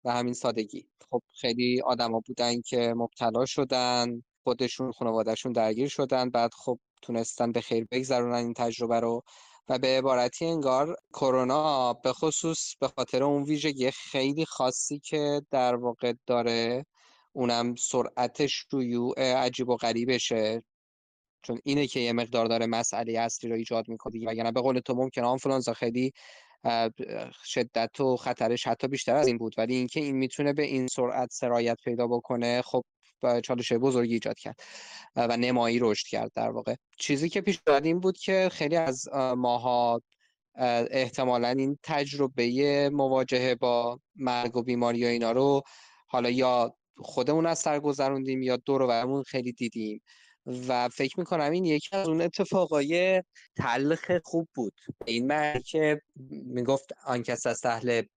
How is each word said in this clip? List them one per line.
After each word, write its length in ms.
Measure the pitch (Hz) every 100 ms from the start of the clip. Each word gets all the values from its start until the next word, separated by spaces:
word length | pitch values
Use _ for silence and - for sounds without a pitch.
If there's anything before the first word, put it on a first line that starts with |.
و 80 | 123
همین 220 | 120 123
سادگی. 540 | 123 127 110 107 - - _ -
خب، 120 | - _ -
خیلی 420 | 123 117 123 123
آدما 380 | 127 123 117 113 113
بودن 340 | 123 120 120
که 340 | - 123 117 117
مبتلا 500 | 117 - 117 113 131
شدن، 760 | - 131 127 123 123 120 120 - _
خودشون، 480 | - 120 127 - 131
خانواده‌شون 600 | - 120 113 110 110 131
درگیر 360 | 120 110 110 139
شدن، 420 | - 131 131 127
بعد 200 | 120 117
خب 240 | - - 120 _ _
تونستن 500 | - 117 117 - 120
به 80 | 117
خیر 260 | - 113 113
بگذرونن 440 | 123 131 123 120
این 200 | 120 120
تجربه 460 | 117 120 113 117 117
رو. 220 | 117 117 - - - - -
و 100 | 131
به 100 | 131
عبارتی، 560 | 131 135 127 123 - 165
انگار 500 | 165 139 131 151 180 _
کرونا، 800 | - 135 127 127 147 156 139 123
به 200 | 117 131
خصوص 640 | 127 160 - 165 160 - -
به 80 | 135
خاطر 340 | - 123 127
اون 200 | 139 143
ویژگی 480 | 143 151 151 135 123
خیلی 540 | - - 139 131 147
خاصی 540 | 156 - 127 - - 147
که 440 | - 156 147 147 139
در 260 | 135 123 123
واقع 360 | 123 117 123 117 -
داره، 600 | 123 117 117 117 123 147 _ _ _ _
اونم 420 | 143 123 120 120
سرعت 720 | 120 - 127 117 - 123 - 143
شیوع 880 | - - 139 123 120 123 - 131
عجیب 340 | 127 127 123 123
و 80 | 120
غریبشه، 840 | 117 113 120 123 - 113 107 113 - _ _ _ _ _ _ _
چون 160 | - 117
اینه 220 | 143 143 139
که 140 | 135
یه 120 | 117
مقدار 340 | 117 117 120 113
داره 200 | 117 113
مسئله 540 | 117 113 104 117 113
اصلی 300 | 117 - 120
رو 60 | 113
ایجاد 320 | 113 117 110
می‌کنه 240 | 113 113
دیگه. 160 | 113 113
وگرنه 240 | 113 117
به 80 | 120
قول 200 | 127 127
تو 140 | 117
ممکنه 320 | 123 131 127 120
آنفولانزا 460 | 131 139 135 123
خیلی، 400 | 113 120 120 131 - - - - _
اه، 260 | 120 117 113 - - 113 123 -
شدت 560 | - - 120 113 113 -
و 160 | 135 123
خطرش 500 | 131 123 113 120 131
حتی 220 | 117 131
بیشتر 280 | 135 - 131
از 100 | 135
این 120 | 117
بود، 160 | 113 107
ولی 160 | 113
اینکه 260 | 127 127 156
این 160 | 147 135
می‌تونه 360 | 131 - 143
به 100 | 143
این 240 | 143 135 127
سرعت 420 | - 123 123 127
سرایت 440 | - 123 120 120 117
پیدا 220 | - 120 120
بکنه، 560 | 120 - 120 120 120
خب، 200 | - 131 - _ _ _ 127 120
چالش 280 | - 123 120
بزرگی 400 | 117 135 127 120
ایجاد 260 | 117 110 113
کرد 180 | 110 - - - - - - -
و 200 | 120 120
نمایی 420 | 123 123 117 120
رشد 260 | 120 104 -
کرد 260 | 110 110
در 160 | - 113
واقع. 240 | 113 110 120 _ _
چیزی 300 | - 139 160
که 120 | 208
پیش 180 | 185 185 -
اومد 200 | 143 160
این 140 | 175
بود 180 | 185 185
که 300 | - 190 185
خیلی 240 | - 147 170
از، 320 | 160 127 -
اه، 220 | 139 131
ماها، 680 | 127 123 120 123 123 120 117 _ _ _ _ _
اه، 320 | - 123 120 120
احتمالاً 580 | 131 127 135 127 123 120
این 300 | 135 135 143
تجربه 1040 | - 151 139 143 135 131 120 127 143 143 143
مواجهه 680 | 143 135 131 127 127 127
با 460 | 123 127 120 120 120 _ -
مرگ 400 | 127 120 120 120
و 60 |
بیماری 420 | 117 120 120 120
و 40 | 120
اینا 240 | 120 117
رو 300 | 120 139 139 - - - _ _
حالا 240 | 127 120
یا 440 | 123 127 123 117 - _ -
خودمون 500 | - - 127 156 165
از 120 | 165
سر 220 | 160 147
گذروندیم 600 | 147 139 135 139 135 131
یا 140 | 127 123
دور 260 | - 135
و 40 | 127
برمون 360 | 117 123 139
خیلی 300 | 131 135 123
دیدیم 500 | 120 120 113 107 107 _ - _ _ - 127 127
و 200 | 123 120
فکر 320 | - 135 -
می‌کنم 300 | 175 170 147
این 140 | 175
یکی 320 | 180 151 - 196
از 120 | 175
اون 120 | 160
اتفاقای 1040 | 170 - 190 196 170 156 143 170 185 185 - - - -
تلخ 540 | 135 123 143 160 - 165
خوب 240 | - 165 165
بود، 180 | - 107 _ - -
به 140 | -
این 140 | 117 131
معنی 360 | 151 151 147
که 380 | - 160 151 151 _ - 131
می‌گفت: 600 | 143 127 123 123 135 - - 143
«آن 160 | 123
کس 240 | 113 120 123
از 200 | 117 127
اهل 360 | 113 120 117 107